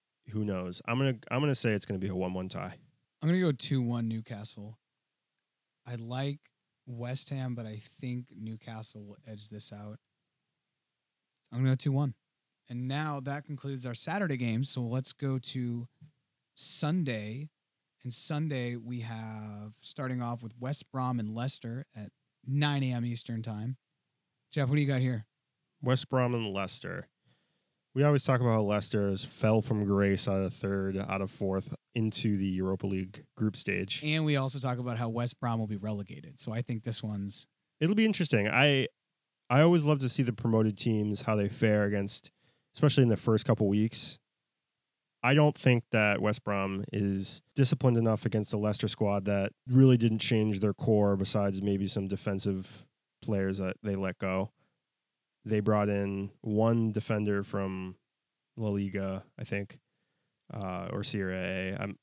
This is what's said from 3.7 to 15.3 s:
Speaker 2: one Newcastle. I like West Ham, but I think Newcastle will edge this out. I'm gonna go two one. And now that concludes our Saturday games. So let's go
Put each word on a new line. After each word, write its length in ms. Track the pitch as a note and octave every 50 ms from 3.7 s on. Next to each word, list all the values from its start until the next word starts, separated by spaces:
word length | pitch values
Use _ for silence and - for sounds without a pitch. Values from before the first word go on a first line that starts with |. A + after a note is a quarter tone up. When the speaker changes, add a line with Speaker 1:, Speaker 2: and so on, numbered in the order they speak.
| C#3 C3
Speaker 2:
one 260 | B2 A#2 A#2+ A#2+ A#2
Newcastle. 720 | A2+ A2+ A2+ A2+ - A#2 G2+ G#2+ - - G#2+ G2+ G#2+ A2 - _ _ _ _ _ _ _ _ _ _ _ _ _ _ _ _ _ _ _ _ _
I 80 | B2 A#2+
like 440 | A#2 A2+ A#2 B2 C3 C#3 C#3+ C#3+ D3 _ _ _ _ _ _ _ _ _
West 440 | C3 B2 A#2 A#2+ B2 C3+ C#3 - -
Ham, 260 | C#3+ C3+ C3 B2+ A#2+
but 100 | A#2+ A2+
I 160 | A2 A2 A2 - - - -
think 260 | C#3 B2 B2 B2 B2 - -
Newcastle 640 | G2+ A2 A2 A2 A2 - A#2+ A2+ A2 A2 - - A2 G#2
will 120 | G2+ G2+ - -
edge 220 | A2+ A2 G#2 G#2 G#2+
this 220 | G#2+ G#2 - - G#2+
out. 260 | G#2 G#2 G#2+ G#2+ - _ _ _ _ _ _ _ _ _ _ _ _ _ _ _ _ _ _ _ _ _ _ _ _ _ _ _ _ _ _
I'm 80 | A#2+ B2
gonna 120 | C3 C3
go 40 | C3
two 160 | B2+ - C#3+
one. 220 | C3 C#3 D3 C3 - _ _ _ _ _ _ _ _ _ _ -
And 160 | A#2+ B2 B2+
now 320 | B2+ C3+ D3 D#3 D3+ C#3+ C#3
that 240 | C3 C#3 C#3 D3 C#3+
concludes 380 | - D3 C3 - C#3 C#3 C3 B2
our 80 | B2 A#2+
Saturday 420 | - - D#3 E3+ G#3 G3+ D#3+ C3+
games. 320 | B2 B2 A#2 A2 A#2 C#3 -
So 120 | - B2+
let's 300 | B2 A2+ B2 C3 C3 -
go 280 | - - C#3+ C3+